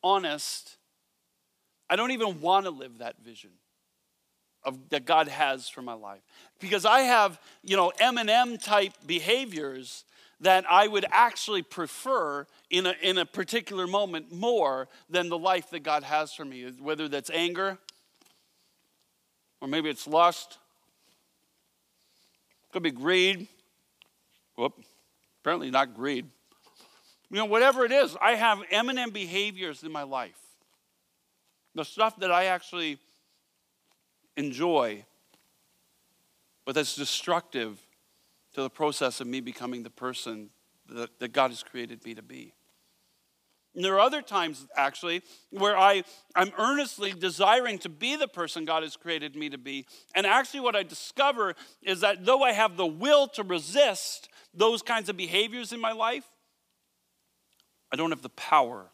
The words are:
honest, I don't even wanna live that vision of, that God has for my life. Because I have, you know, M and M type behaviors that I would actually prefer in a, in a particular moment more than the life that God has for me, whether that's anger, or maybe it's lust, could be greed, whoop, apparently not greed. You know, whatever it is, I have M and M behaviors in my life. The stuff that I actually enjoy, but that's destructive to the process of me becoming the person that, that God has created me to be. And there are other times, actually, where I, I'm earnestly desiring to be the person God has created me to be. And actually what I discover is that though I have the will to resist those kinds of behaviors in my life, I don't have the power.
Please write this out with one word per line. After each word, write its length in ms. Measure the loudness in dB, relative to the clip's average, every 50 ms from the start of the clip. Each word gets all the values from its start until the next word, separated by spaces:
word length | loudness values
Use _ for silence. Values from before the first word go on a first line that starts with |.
| 4
honest, 720 | 4 2 2 2 -2 -4 -4 -6 -8 -10 -10 -12 -16 -20 _ _ _ _ _ _ _ _ _ _ _ _ _ _ _ _ _ _ _ _ _ _ _
I 80 | 0
don't 140 | 0 0 0
even 320 | -2 -2 -2 -4 -4 -4
wanna 300 | 0 2 2 2 2 0
live 260 | -8 -10 -14 -16 -14 -12
that 220 | -12 -12 -12 _ _
vision 280 | -20 -20 -20 -20 -20 _ _ _ _ _ _ _ _ _ _ _ _ _ _ _ _ _ _ _ _ _ _ _
of, 260 | -10 -10 -10 -10 _
that 160 | -6 -6 0
God 220 | 2 2 2 2 2
has 420 | 0 -2 -2 -2 -2 -4 -6 -14
for 140 | -14 -12 -12
my 100 | -12 -12
life. 280 | -12 -14 -16 -18 -18 _ _ _ -20 -20 _ _ _
Because 240 | -4 -2 -2 2 4
I 180 | 6 6 6
have, 380 | 6 6 6 6 4 4 2 -4 _ -20 -20 _ _
you 140 | -2 2 4
know, 140 | 4 2 4 2
M 180 | 2 2 2 0
and 100 | 0 2
M 300 | 4 4 4 2 -2 -10
type 360 | -2 2 2 4 2 2 -4 _ -8
behaviors 1000 | -6 -4 -4 2 2 0 0 0 -6 -8 -8 -8 -8 -8 -10 -14 -16 -16 -18 -18 _ _ _ _ _ _ _
that 260 | 4 4 6 6 6 6
I 200 | 6 6 6 6
would 180 | 2 -2 -2 2
actually 500 | 6 6 6 6 4 -4 -6 -4 -4 -4
prefer 840 | -4 _ -8 -8 -8 -8 -8 -12 -4 -2 -2 0 0 -2 -4 -8 -10 _ _ _ _ _
in 160 | -2 0 0 0
a, 80 | -2 0 0
in 160 | 0 2 0
a 60 | -2 -4
particular 580 | -4 -8 -8 -4 -4 -6 -4 -4 -6 -6 -4
moment 460 | -2 0 0 0 0 -4 -8 -10 -10
more 560 | -10 -4 -2 0 2 2 2 0 0 -2 -6 -10 -14 -20 _ _
than 180 | -2 -2 -2 -2
the 80 | -4 -2
life 320 | 0 0 0 0 -2 -6
that 140 | -12 -10 -4
God 180 | -2 -4 -4
has 320 | -2 -2 -2 -2 -2 -2 -8
for 100 | -14 -14
me, 240 | -14 -14 -14 -14 -14 -16 -12
whether 280 | -6 -6 -4 -4 -4 -4
that's 220 | -6 -6 -6 -4
anger, 480 | -4 -2 -2 -2 -2 -2 -4 -4 -4 -8 _ -20 _ _ _ _ _ _ _ _ _ _ _ _ _ _ _ _ _ _ _ _ _ _ _ _ _ _ _ _ _ _ _ _ _ _
or 60 | -8 -4
maybe 240 | -4 -2 -2 -4
it's 160 | -6 -6 -8 0
lust, 500 | 4 6 6 6 4 0 -12 -18 -20 _ _ _ _ _ _ _ _ _ _ _ _ _ _ _ _ _ _ _ _ _ _ _ _ _ _ _ _ _ _ _ _ _ _ _ _ _ _ _ _ _ _ _ -10
could 80 | -4
be 80 | -4 -4
greed, 580 | -4 -2 -2 0 2 4 4 2 0 -2 -6 -16 _ _ _ _ _ _ _ _ _ _ _ _ _ _ _ _ _ _ _ _ _
whoop, 180 | -4 -4 -4 -4 _ -20 _ _ _ _ _ _ _ _ _ _ _ _
apparently 260 | -2 -2 -2 -4 0
not 240 | 2 2 2 0 -2
greed. 320 | -8 -6 -4 -4 -4 -8 -10 _ _ _ _ _ _ _ _ _ _ -20 _ _ _ _ _ _ _ _ _
You 60 | -4 -4
know, 80 | -2
whatever 400 | 2 4 6 6 6 6 4 2
it 60 | 2
is, 260 | 4 4 2 2 0 0
I 120 | 2 2
have 320 | 2 4 4 2 2 2 -2 -2
M 180 | 0 0 0 0
and 80 | -2 -4
M 140 | -6 -6
behaviors 720 | -6 -8 -10 -6 -4 -4 -4 -4 -6 -8 -10 -10 -10 -10 -12
in 80 | -12
my 100 | -10 -10
life. 380 | -8 -6 -6 -6 -6 -8 -12 -20 -20 -20 _ _ _ _ _ _ _ _ _ _ _ _ _ _ _ _ _ _ _ _ _ _ _ _ _
The 100 | -10 -10
stuff 340 | -10 -2 0 0 0 0 -2
that 100 | 0 2
I 140 | 4 4 4
actually 520 | 2 0 -2 -4 -8 -6 -4 -4 -4 -6 -8 _ _ _ _ _ _ _ _ _ _ _ _ _ _ _ _ _ _ _ _ _ _ _ _ _ _ _
enjoy, 720 | -8 -6 -6 -4 -2 -2 0 2 2 0 0 -4 -10 -16 _ _ _ _ _ _ _ _ _ _ _ _ _ _ _ _ _ _ _ _ _ _ _ _ _ _ _ _ _ _ _ _
but 80 | -4 -2
that's 220 | -2 -2 -2 -4
destructive 840 | -6 -6 -4 -4 -6 -2 -2 -2 -2 -2 _ -6 -6 -6 -6 -8 -14 _ _ _ _ _ _ _ _ _ _ _ _ _ _ _
to 100 | -6 -6
the 60 | -6
process 500 | _ -2 -2 -2 -2 0 -2 -4 -4 -4
of 60 | -8 -8
me 140 | -8 -8
becoming 420 | -8 -10 -12 -10 -10 -10 -10 -10 -12
the 80 | -14
person 580 | _ -10 -10 -8 -8 -8 -10 -10 -10 -12 -14 -18 _ _ _ _ _ _ _ -18
that, 320 | -12 -12 -12 -12 _ _
that 120 | -10 -4
God 200 | 0 0 0 0
has 100 | 0 -8
created 420 | -16 -14 -12 -12 -12 -12 -14 -18 _
me 120 | -16 -16
to 80 | -16 -18
be. 320 | -20 -20 -20 -20 -20 _ _ _ _ _ _ _ _ _ _ _ _ _ _ _ _ _ _ _ _ _ _ _ _ _
And 100 | -4 -2
there 80 | 2 4
are 60 | 6
other 240 | 6 6 4 -2 -8
times, 420 | -4 -2 -2 -2 -2 -4 -10 -16 -8 0
actually, 460 | 0 0 0 0 -4 -6 -4 -6 -6 _ -12 -20 -20 _ _
where 260 | -4 0 2 2 6 8
I, 280 | 8 8 6 6 0 -6 -14 -20 _ _ _
I'm 160 | 2 2 2 2 0
earnestly 560 | 0 2 2 0 -2 -4 -6 -6 -6 -6 -6
desiring 640 | -2 -4 -4 0 8 10 10 10 10 6 2 -4 -4
to 100 | -8 -12
be 260 | -10 -4 -4 -2 0
the 120 | -2 -2 -4
person 380 | -2 -6 -6 -6 -4 -8 -2
God 160 | 0 0 0
has 160 | 0 -2 -8 -12
created 380 | _ -6 -6 -4 -6 -8 -10
me 140 | -8 -10 -10
to 100 | -10 -12
be. 260 | -12 -10 -10 -10 -12 _ -20 -20 _ _ _
And 100 | -2 2
actually 360 | 4 4 4 2 0 -6 -4
what 140 | -2 0 0
I 60 | 0
discover 720 | -2 -2 -10 -14 -14 -14 -2 0 0 2 2 0 -2 -2 -4 -8 -14 -20 _ _ _
is 160 | -4 -2 2
that 260 | 2 0 0 0 2
though 160 | 2 4 4
I 120 | 4 2 4
have 220 | 4 2 2 2
the 120 | 0 -4 -4
will 400 | -2 -2 2 4 4 4 4 2
to 160 | -2 -8 -6
resist 840 | -4 -4 -6 -6 -4 2 2 4 4 2 -4 -8 -10 -10 -12 -16 -20 _ -20 -20 _
those 300 | _ 2 2 2 2 0
kinds 280 | -2 -2 -2 -2 -2 -4
of 60 | -8
behaviors 560 | -8 -8 -2 0 0 0 0 -4 -10 -12 -10
in 80 | -10 -6
my 120 | -4 -4
life, 340 | -2 -2 -2 -2 -2 -4 -10 _ _ _ _ _ _ _ _ _ _ _ _ _ _ _ _ _ _ _ _ _ _ _ _ _ _ _ _ _ _ _ _ _
I 40 | -6
don't 160 | -4 -2 -2
have 100 | -4 -6
the 80 | -8 -16
power. 640 | _ -12 -2 4 4 4 4 2 -2 -12 -16 -18